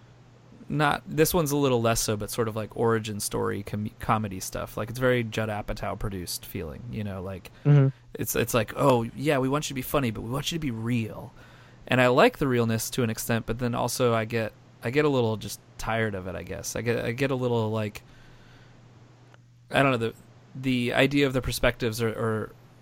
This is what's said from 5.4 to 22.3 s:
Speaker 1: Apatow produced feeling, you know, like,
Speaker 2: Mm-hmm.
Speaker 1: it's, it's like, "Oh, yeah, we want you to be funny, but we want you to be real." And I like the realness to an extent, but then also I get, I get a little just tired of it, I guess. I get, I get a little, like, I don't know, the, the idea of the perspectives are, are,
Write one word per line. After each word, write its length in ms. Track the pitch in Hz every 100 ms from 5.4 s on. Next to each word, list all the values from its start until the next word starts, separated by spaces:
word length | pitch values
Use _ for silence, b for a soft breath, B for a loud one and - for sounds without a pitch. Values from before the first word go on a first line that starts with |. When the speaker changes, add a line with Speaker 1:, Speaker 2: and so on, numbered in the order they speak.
| 110
Speaker 1:
Apatow 480 | 104 - 107 104 98
produced 480 | 110 95 82 - -
feeling, 380 | 104 80 67 120
you 120 | 123
know, 180 | 101 95
like, 300 | 92 92 - - 147
Speaker 2:
Mm-hmm. 220 | 147 135 - b
Speaker 1:
it's, 220 | - - -
it's 180 | 117
like, 200 | 120 110 -
"Oh, 280 | 139 123 113 107
yeah, 220 | 143 139
we 100 | 131
want 180 | 143 -
you 40 |
to 40 | 135
be 60 |
funny, 300 | 120 151 120
but 100 | 101
we 80 | 107
want 220 | 135 -
you 60 | 170
to 20 |
be 120 | 151
real." 600 | 113 117 123 107 - - - B B B B B
And 140 | 123
I 60 | 123
like 300 | 131 240 -
the 100 | 143
realness 420 | 120 113 113 -
to 120 | -
an 60 | 113
extent, 360 | 110 - 113 -
but 140 | 117
then 160 | 120 120
also 380 | 123 - 123
I 120 | 113 110
get, 260 | 113 107 - - -
I 60 | 120
get 160 | 139 147
a 40 |
little 280 | 131 113 104
just 240 | 101 - - -
tired 380 | - 113 110 98
of 120 | 92
it, 80 | 87
I 80 |
guess. 320 | 87 87 - -
I 60 |
get, 240 | 113 117 120
I 60 |
get 180 | 117 135
a 40 | 127
little, 360 | 123 117 110
like, 320 | 110 107 - - B B B B B B B B - - - - - - - -
I 100 | 139
don't 100 | 139
know, 60 | 123
the, 160 | 113 - - - -
the 400 | 131 131 123 120
idea 340 | 120 135 143 139
of 60 |
the 80 | 127
perspectives 600 | - 120 123 - 120 110
are, 80 | 113
are, 420 | 110 113